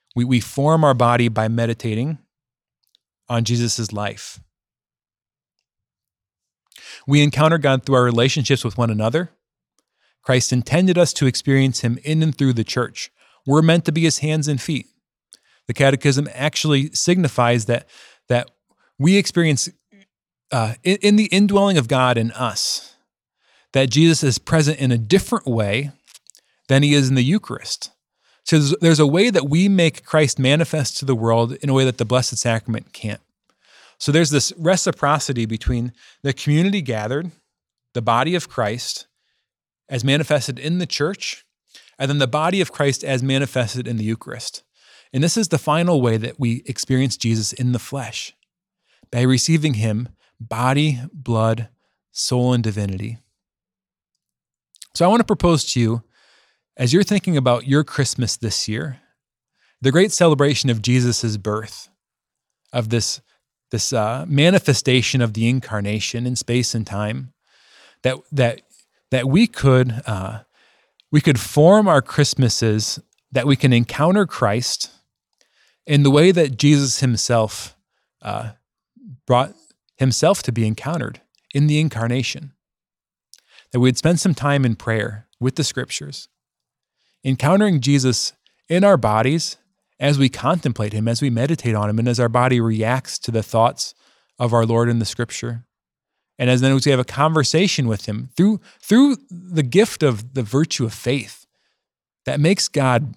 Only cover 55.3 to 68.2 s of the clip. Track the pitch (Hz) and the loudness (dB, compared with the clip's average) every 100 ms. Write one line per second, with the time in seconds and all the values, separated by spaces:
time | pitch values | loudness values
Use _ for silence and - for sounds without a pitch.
55.3 | 208 175 160 - - 113 117 - _ _ | 0 2 0 0 0 0 -2 -8 _ _
56.3 | _ _ _ _ - 123 156 202 208 185 | _ _ _ _ -4 2 2 2 0 0
57.3 | 156 127 120 135 139 151 - 135 - 113 | 0 2 0 2 0 0 -2 -4 -2 -4
58.3 | - 113 - - 110 147 127 _ _ _ | -4 -6 -6 -6 -6 -8 -12 _ _ _
59.3 | _ _ _ _ - 127 143 202 - 170 | _ _ _ _ -4 2 4 4 4 4
60.3 | 147 143 143 135 113 107 127 120 113 117 | 4 2 0 0 0 2 2 2 0 -2
61.3 | 107 101 104 110 - - _ _ _ _ | -4 -4 -6 -8 -18 -20 _ _ _ _
62.3 | _ _ _ _ 123 110 117 - - _ | _ _ _ _ -6 -2 -2 -4 -8 _
63.3 | _ _ _ _ 113 - 120 107 127 165 | _ _ _ _ -6 -4 -2 -2 -4 -2
64.3 | 143 160 190 - 127 - 127 113 131 117 | 2 4 4 2 0 2 2 2 0 0
65.3 | 107 113 127 - 110 101 107 - 117 123 | 0 0 0 -2 -6 -4 -4 -6 -6 -6
66.3 | 123 - 120 120 117 107 101 104 123 127 | -6 -2 -2 -2 -4 -6 -6 -6 -8 -12
67.3 | _ _ _ _ _ _ _ 127 131 | _ _ _ _ _ _ _ -4 -4